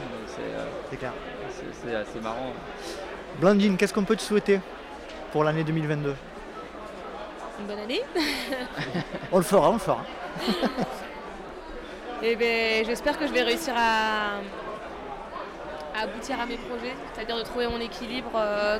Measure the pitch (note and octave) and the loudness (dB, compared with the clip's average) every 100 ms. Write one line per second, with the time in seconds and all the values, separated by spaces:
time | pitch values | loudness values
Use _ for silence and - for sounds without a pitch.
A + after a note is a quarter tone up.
0 | C3 A2+ A2 - A2+ A2 A2 A2+ - B2+ | -4 -8 -8 -6 -6 -4 -4 -6 -8 -6
1 | B2+ G#2+ - - G2+ - - A2 A2+ A2 | -6 -6 -8 -8 -8 -8 -10 -8 -4 -2
2 | G#2 A#2 A2 A#2 C3 A#2+ - - - - | -2 -6 -4 -4 -4 -6 -10 -10 -8 -8
3 | - - - C3 E3+ G#3 G#3 F#3 G3+ A3 | -8 -10 -10 4 6 8 8 6 4 4
4 | G3 A3 - G#3 G3+ G3 - - - - | 4 2 4 4 6 4 2 -10 -12 -12
5 | - - - D3+ D3+ D#3+ D#3 D#3+ D3+ D3+ | -12 -10 -2 4 4 4 4 2 2 2
6 | C#3+ C#3 - - - - - - - - | 0 -2 -6 -14 -12 -12 -12 -10 -10 -10
7 | - - - - - - G3+ G#3 G#3+ D#4+ | -10 -10 -10 -10 -10 -8 -6 -4 -2 -2
8 | C#5 F4+ D4 C4 A#3+ C4 B3 - C3+ F3 | 0 0 2 0 -2 -4 -4 -4 -2 -2
9 | - E3 - F#3 E3+ F#3+ D3+ A3 - A#2 | -2 -6 4 4 8 8 8 8 4 0
10 | - - - - F4+ - B3 - - - | -2 -8 -8 -2 0 2 0 0 -2 -4
11 | - - - - - - - - - - | -10 -10 -10 -10 -12 -12 -12 -10 -10 -10
12 | - - A3+ A3+ A#3 A3+ A3+ A3 A3 A#3 | -8 -2 0 4 4 4 4 4 2 2
13 | D4 D4 C#4+ A#3+ A#3 A#3+ C#4+ A#3+ A#3 A3 | 2 2 2 4 4 2 2 4 4 4
14 | A3 G#3+ G#3 G3+ G3+ - - - - - | 4 2 0 -2 -4 -6 -8 -8 -8 -8
15 | - - - - - - - D4+ - G#3+ | -8 -8 -8 -8 -8 -10 -8 -8 -6 -4
16 | A3 A3 A3 A#3+ A#3+ A#3 - A#3+ A#3+ C4+ | -4 -4 -4 -2 -2 -4 -6 -6 -6 -8
17 | - - A3 A#3 A3 B3 A#3+ A#3 A#3 - | -8 -8 -4 -4 -2 0 0 0 -4 -6
18 | A3+ B3 A#3 A3+ G#3+ G#3 G#3 | -6 -4 -2 0 2 2 2